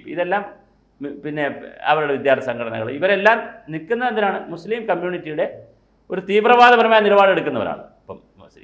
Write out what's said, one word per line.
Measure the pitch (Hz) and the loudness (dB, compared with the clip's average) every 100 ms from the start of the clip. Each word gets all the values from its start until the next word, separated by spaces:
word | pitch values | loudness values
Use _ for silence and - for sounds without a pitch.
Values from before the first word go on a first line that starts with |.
പി, | - 156 | -10 -8
ഇതെല്ലാം | 175 202 202 - _ _ _ - | -4 -4 -6 -16 _ _ _ -14
മി-, | 143 - 151 | -14 -12 -10
പിന്നെ | 151 143 - - - - | -6 -6 -6 -14 -6 -2
അവരുടെ | 156 147 135 | 0 0 -2
വിദ്യാർത്ഥി | 139 127 127 | 0 0 -2
സംഘടനകൾ, | 120 113 113 113 143 | -6 -8 -6 -8 -2
ഇവരെല്ലാം | 190 196 208 233 - - - 160 | 0 2 2 2 -2 -16 -12 -12
നിൽക്കുന്നത് | 160 233 247 | -6 -4 -2
എന്തിനാണ്? | 214 202 190 - 165 | -2 -2 -4 -8 -14
മുസ്ലിം | 185 233 220 | -8 -6 -4
കമ്മ്യൂണിറ്റിയുടെ | 170 180 175 156 151 180 - - _ _ _ - | -4 -4 -8 -8 -6 -6 -8 -20 _ _ _ -10
ഒരു | 185 180 | -8 -2
തീവ്രവാദപരമായ | 208 233 240 240 240 220 220 202 | 2 4 6 8 6 6 4 6
നിലപാടെടുക്കുന്നവരാണ്. | 202 196 170 151 123 90 73 - _ | 6 6 4 0 -4 -4 -8 -12 _
ഇപ്പം | - 95 _ _ | -20 -20 _ _
മുസ്-, | - _ | -20 _